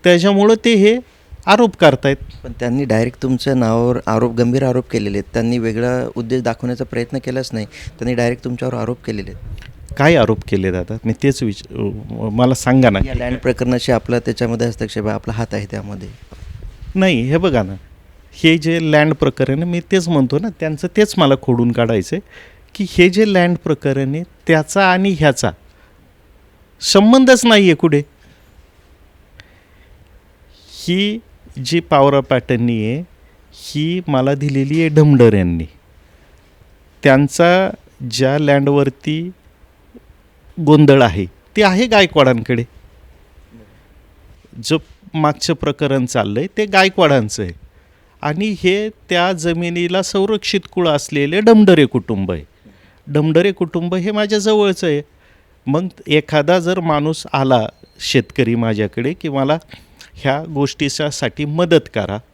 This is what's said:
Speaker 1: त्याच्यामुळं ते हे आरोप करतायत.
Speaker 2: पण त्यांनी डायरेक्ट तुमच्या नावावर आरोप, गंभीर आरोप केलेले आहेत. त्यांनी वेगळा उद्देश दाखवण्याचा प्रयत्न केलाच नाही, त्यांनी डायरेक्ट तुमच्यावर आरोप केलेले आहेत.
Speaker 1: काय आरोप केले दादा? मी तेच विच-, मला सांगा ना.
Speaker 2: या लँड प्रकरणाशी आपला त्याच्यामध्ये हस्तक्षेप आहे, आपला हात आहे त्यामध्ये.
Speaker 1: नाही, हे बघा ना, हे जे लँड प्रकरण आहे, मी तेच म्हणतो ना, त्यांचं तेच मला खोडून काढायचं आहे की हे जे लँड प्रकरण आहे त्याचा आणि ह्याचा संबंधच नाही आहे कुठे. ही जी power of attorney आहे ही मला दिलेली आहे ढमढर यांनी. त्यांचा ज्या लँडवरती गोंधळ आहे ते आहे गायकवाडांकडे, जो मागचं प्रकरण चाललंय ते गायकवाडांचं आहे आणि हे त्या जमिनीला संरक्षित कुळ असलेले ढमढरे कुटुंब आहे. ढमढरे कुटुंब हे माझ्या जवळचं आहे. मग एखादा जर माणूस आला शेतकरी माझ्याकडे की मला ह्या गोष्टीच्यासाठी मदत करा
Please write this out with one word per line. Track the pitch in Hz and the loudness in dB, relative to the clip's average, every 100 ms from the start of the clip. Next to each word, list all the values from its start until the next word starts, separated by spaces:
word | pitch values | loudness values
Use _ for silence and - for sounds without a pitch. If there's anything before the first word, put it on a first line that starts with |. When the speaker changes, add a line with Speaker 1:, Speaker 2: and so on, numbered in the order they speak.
Speaker 1:
त्याच्यामुळं | 180 175 190 196 208 226 233 | 4 2 2 2 2 2 2
ते | |
हे | 220 208 240 - _ _ - - | 4 4 2 -6 _ _ -10 0
आरोप | 214 226 - | 2 2 4
करतायत. | 156 127 139 139 - - | 4 4 -2 -4 -8 -16
Speaker 2:
पण | 131 117 | -16 -8
त्यांनी | 120 127 139 | -4 -4 0
डायरेक्ट | 110 120 - | 0 -2 -4
तुमच्या | 131 127 - | -4 -2 0
नावावर | 131 113 113 120 120 - | 0 2 2 0 -2 -2
आरोप, | 110 120 113 | 0 0 0
गंभीर | 120 131 | 0 0
आरोप | 131 123 - | 0 -2 -2
केलेले | 117 104 101 | -4 -4 -6
आहेत. | 95 | -4
त्यांनी | - 117 120 | -4 -2 -2
वेगळा | 113 110 123 127 120 - | -2 -2 -2 -4 -6 -8
उद्देश | 113 127 | -4 -4
दाखवण्याचा | 117 113 123 123 | -4 -6 -8 -8
प्रयत्न | 131 - 117 135 | -8 -8 -6 -8
केलाच | 127 127 127 | -6 -8 -6
नाही, | 113 104 | -8 -10
त्यांनी | - - - 120 120 | -14 -18 -8 -4 -2
डायरेक्ट | 120 123 | -2 -4
तुमच्यावर | 123 123 127 | -8 -6 -6
आरोप | 120 113 123 | -6 -6 -8
केलेले | - 107 95 | -8 -8 -10
आहेत. | 98 - - - - - - | -14 -14 -14 -16 -20 -14 0
Speaker 1:
काय | 143 165 | 4 4
आरोप | 110 107 - | 2 0 -2
केले | 98 95 | -4 -2
दादा? | 90 90 110 113 | -4 -8 -8 -6
मी | 110 | -2
तेच | 139 131 | -2 -2
विच-, | 113 98 - - 104 107 107 | -6 -6 -12 -8 -6 -8 -12
मला | 113 110 110 127 | -8 -6 0 2
सांगा | 131 131 131 123 | 2 2 4 4
ना. | 98 113 | 2 -2
Speaker 2:
या | 123 | -4
लँड | 123 123 | -6 -4
प्रकरणाशी | 131 120 123 123 - | -4 -2 -2 -2 0
आपला | 117 - 120 | -2 0 -4
त्याच्यामध्ये | 117 117 117 113 120 | -4 -4 -4 -2 -4
हस्तक्षेप | - 110 - 104 | -4 -8 -6 -6
आहे, | |
आपला | 107 - | -6 -8
हात | 110 113 | -6 -6
आहे | 104 101 | -8 -8
त्यामध्ये. | 104 101 98 95 113 - - - - - - - 190 | -10 -10 -14 -16 -20 -20 -20 -18 -16 -18 -16 -10 -2
Speaker 1:
नाही, | 190 135 | 0 0
हे | 127 165 | 0 0
बघा | 185 127 | 0 0
ना, | 95 95 - - _ - _ - | -2 -10 -18 -20 _ -20 _ 0
हे | 160 165 | 2 2
जे | 156 165 160 | 0 -2 2
लँड | 151 151 | 2 2
प्रकरण | 151 139 - 131 139 | 0 -2 0 -2 -2
आहे, | 175 | -4
मी | 175 - | -6 -2
तेच | 190 170 | -2 2
म्हणतो | 156 127 143 | 0 0 -2
ना, | 214 - | -4 -6
त्यांचं | 156 151 180 - | -6 -6 -4 0
तेच | 214 - | 0 2
मला | 147 135 | 2 2
खोडून | - 120 120 | 0 0 0
काढायचं | 120 117 113 90 170 | 0 0 0 -2 -8
आहे | - - - - _ - | -8 -20 -20 -20 _ -8
की | 190 | -4
हे | - 180 | 4 4
जे | 185 214 | 4 2
लँड | 185 175 175 | 4 2 0
प्रकरण | 165 151 139 135 135 151 | -2 -2 -2 -2 -4 -6
आहे | 175 _ - | -10 _ 0
त्याचा | 160 151 196 190 | 0 2 0 2
आणि | 185 196 165 | 2 0 2
ह्याचा | 151 131 110 90 _ _ _ _ _ _ _ _ _ _ _ _ | 2 2 -4 -6 _ _ _ _ _ _ _ _ _ _ _ _
संबंधच | - 196 214 262 262 254 240 | 0 4 6 6 6 6 6
नाही | 214 | 4
आहे | 190 160 | 4 4
कुठे. | 170 147 147 _ - _ _ _ _ _ _ _ _ _ _ _ - _ _ _ _ - _ _ _ _ _ _ _ | 2 0 -2 _ -20 _ _ _ _ _ _ _ _ _ _ _ -20 _ _ _ _ -20 _ _ _ _ _ _ _
ही | - - 180 208 220 _ _ - - 127 | -12 -4 -2 -2 -6 _ _ -20 -12 -4
जी | 170 - | -4 0
power | 143 139 | 2 4
of | 139 131 | 2 0
attorney | 131 - 120 120 | -4 0 -2 0
आहे | 113 107 135 175 _ _ _ _ | -2 -4 -6 -10 _ _ _ _
ही | - - 147 156 180 170 | -20 -10 -6 -4 -4 -2
मला | 135 135 | -2 0
दिलेली | 139 143 135 135 156 | -2 -2 -2 -2 0
आहे | 160 | 2
ढमढर | 151 147 139 117 | 4 6 8 6
यांनी. | 104 90 82 78 _ _ _ _ _ _ _ _ _ _ _ _ _ | 6 0 -2 -6 _ _ _ _ _ _ _ _ _ _ _ _ _
त्यांचा | 143 135 143 - 170 180 190 - _ _ 127 | 4 4 2 2 4 4 0 -6 _ _ -10
ज्या | 113 131 147 | -2 0 0
लँडवरती | 147 139 139 143 139 - - 156 175 - _ _ _ _ _ - _ _ _ _ _ - 151 | 2 2 2 2 0 -4 -8 -6 -8 -14 _ _ _ _ _ -20 _ _ _ _ _ -4 4
गोंधळ | 151 143 135 | 6 8 6
आहे | 120 92 90 | 4 0 -6
ते | _ _ - | _ _ 0
आहे | 202 185 240 | 2 2 2
गायकवाडांकडे, | 214 185 156 131 117 113 120 117 - - - - _ _ - _ 113 107 _ _ - _ _ _ - _ 120 | 2 2 4 2 2 -2 -4 -4 -14 -20 -20 -20 _ _ -20 _ -20 -20 _ _ -20 _ _ _ -20 _ -16
जो | 113 156 - _ - | -6 -6 -6 _ -10
मागचं | 160 147 143 - | -2 -2 -2 -6
प्रकरण | 160 147 139 147 135 123 | -4 -4 -4 -2 -2 -2
चाललंय | 123 101 107 180 - | -2 -2 -4 -6 -6
ते | 208 | -2
गायकवाडांचं | 196 190 190 160 139 107 - | 0 0 2 2 2 0 -8
आहे | 92 82 - _ _ _ _ _ | -10 -12 -20 _ _ _ _ _
आणि | 151 156 214 185 | -8 -4 -4 -2
हे | 185 196 214 | -2 0 -4
त्या | - _ 175 180 | -10 _ 0 0
जमिनीला | 180 170 165 175 175 175 185 | -2 -4 -4 -4 -4 -2 -2
संरक्षित | 185 202 196 214 - 196 - | -2 -2 -2 -2 -2 -6 -4
कुळ | - 170 | -2 0
असलेले | 147 - 151 143 180 | 0 -2 -2 -2 2
ढमढरे | 214 220 202 165 135 | 6 6 8 6 4
कुटुंब | 127 92 101 95 | 0 -4 -4 -4
आहे. | 85 69 _ - _ _ _ - | -6 -8 _ -20 _ _ _ -6
ढमढरे | 147 156 160 196 | -2 2 2 2
कुटुंब | 190 170 175 170 185 | -2 -4 -4 -4 -4
हे | 180 | -4
माझ्या | 208 208 214 | -4 -2 0
जवळचं | 208 214 202 180 175 | 2 2 2 0 -2
आहे. | 147 147 _ _ _ _ _ - | -2 -6 _ _ _ _ _ -4
मग | 151 185 - - | -2 -4 -12 0
एखादा | 147 147 151 143 180 | 0 2 0 2 0
जर | 170 185 | 0 -4
माणूस | 165 151 151 160 - | -2 -2 -2 -4 -4
आला | 139 135 123 107 _ _ _ | -2 2 2 0 _ _ _
शेतकरी | - 135 - - 117 117 | -2 -2 -2 -4 -2 0
माझ्याकडे | 113 104 104 - 127 | -2 -2 -4 -4 -6
की | 180 160 | -6 -6
मला | 139 135 160 _ - _ _ - | -4 -2 -2 _ -20 _ _ -20
ह्या | - 139 143 | -6 -4 -4
गोष्टीच्यासाठी | 165 147 139 - 143 - 151 - 127 - 147 | -4 -4 -4 -4 -6 -4 -6 -4 -8 -6 -6
मदत | 156 175 165 - | -2 2 2 2
करा | - 98 104 _ | -6 -6 -8 _